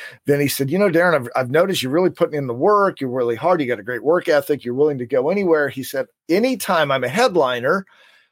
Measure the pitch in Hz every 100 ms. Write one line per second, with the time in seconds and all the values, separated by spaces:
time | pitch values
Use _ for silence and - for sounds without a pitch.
0 | - - - 143 139 - 135 180 202 165
1 | 180 151 120 127 123 147 190 185 127 156
2 | 180 151 165 147 131 120 180 208 196 -
3 | 135 127 120 113 170 180 123 110 104 120
4 | 127 175 165 147 139 143 120 127 151 135
5 | 123 139 139 202 185 156 139 135 127 135
6 | 123 _ - 175 254 247 - 175 147 135
7 | 123 170 247 175 131 123 127 190 190 _
8 | _ _ _